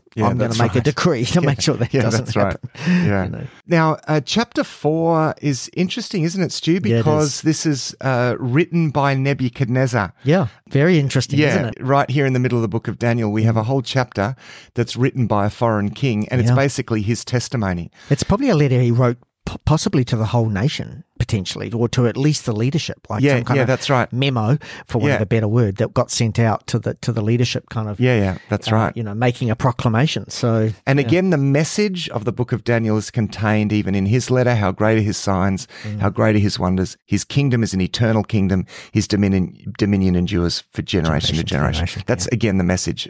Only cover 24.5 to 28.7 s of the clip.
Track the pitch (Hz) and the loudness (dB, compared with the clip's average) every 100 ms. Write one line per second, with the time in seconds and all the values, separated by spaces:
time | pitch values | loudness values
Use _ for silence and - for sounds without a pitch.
24.5 | 151 - - - 120 139 117 104 117 107 | 0 -2 -18 -6 -2 0 0 0 0 2
25.5 | 120 107 98 113 - 120 - 117 110 113 | 2 2 0 -2 -2 -2 0 0 2 2
26.5 | 107 - 117 117 - - 110 104 120 123 | 0 -2 -4 -4 -4 -4 -2 0 2 0
27.5 | - - 120 107 104 123 120 98 90 - | -2 -6 -6 -6 0 2 4 2 -2 -4
28.5 | 104 - | -4 0